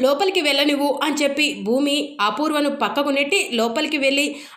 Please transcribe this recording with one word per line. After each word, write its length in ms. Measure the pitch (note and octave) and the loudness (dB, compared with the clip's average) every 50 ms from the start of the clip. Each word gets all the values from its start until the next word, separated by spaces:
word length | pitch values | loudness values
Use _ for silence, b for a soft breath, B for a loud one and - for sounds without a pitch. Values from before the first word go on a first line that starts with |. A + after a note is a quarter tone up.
లోపలికి 400 | B3+ C4+ C#4+ C#4+ G4+ F#4+ F#4+ F#4 | 2 2 2 2 0 0 0 2
వెళ్ళనివ్వు" 600 | D4+ D4 C#4 C#4 D4 D4 C#4+ C4+ C#4+ C#4+ C#4+ - | 2 2 2 2 2 2 2 2 0 -2 0 0
అని 120 | C4+ D#4 C#4 | -2 -2 0
చెప్పి 460 | - C#4+ C4+ C#4 D4 D4+ C#4 F#3+ G3+ | 0 0 0 2 0 0 0 0 -4
భూమి 540 | G3 G#3 A#3+ C4+ C#4+ C#4+ C#4+ D4 C#4+ - - - | -2 0 0 2 2 2 0 0 -2 -4 -4 -2
అపూర్వను 500 | G3+ G#3+ G#3+ - D4+ D#4 D4+ C#4+ D4 C#4+ | -2 -2 0 0 -2 0 0 0 0 0
పక్కకు 380 | C#4 - A#3 G3+ - C#4+ C#4+ D4 | 0 -2 -4 -2 -2 -2 0 0
నెట్టి 400 | C4+ C#4 C#4+ C#4+ F#4+ G4 - - | 0 0 0 2 0 0 0 -2
లోపలికి 460 | A#3+ A3+ A3+ A#3 A#3 D#4 D4+ D4 D#4 C#4+ | -2 0 0 0 0 -2 -2 -2 -2 0
వెళ్ళి, 380 | C4+ C4+ C#4 C#4 D4 D4 D4 B B B B | 0 2 2 2 0 -2 -4 B B B B